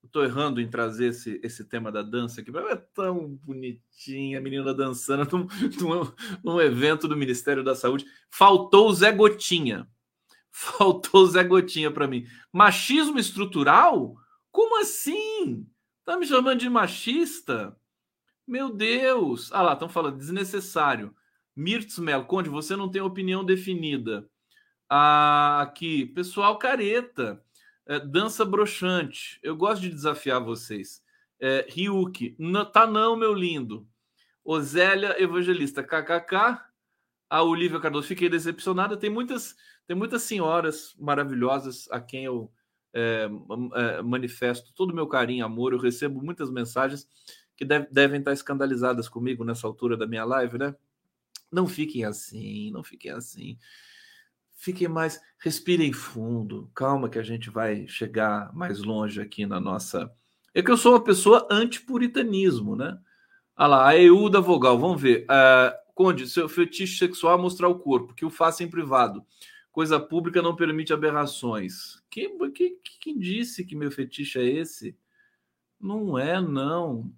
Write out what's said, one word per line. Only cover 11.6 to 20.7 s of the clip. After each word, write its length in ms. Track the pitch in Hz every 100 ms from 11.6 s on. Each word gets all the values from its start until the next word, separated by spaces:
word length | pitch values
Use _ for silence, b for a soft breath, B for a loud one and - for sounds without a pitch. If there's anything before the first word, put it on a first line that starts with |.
| 180 160 151
pra 180 | 143 139
mim. 180 | 127 120 B B
Machismo 680 | 175 208 190 - 285 302 285
estrutural? 1000 | 185 190 196 170 143 175 339 226 123 b b b _
Como 300 | - 453 453
assim? 880 | 415 - 285 381 427 440 339 - 214 _ _ _
Tá 140 | - 359
me 80 | 311
chamando 340 | 262 254 254
de 100 | 247
machista? 1040 | 240 185 - - 285 339 - - 117 101 - _ _ _ _ _ _ -
Meu 240 | 254 269
Deus! 840 | 208 220 240 262 254 160 120 -
Ah 80 | 196
lá, 160 | 175 180
tão 100 | 170
falando, 300 | 175 156 135
desnecessário. 960 | 143 185 190 202 185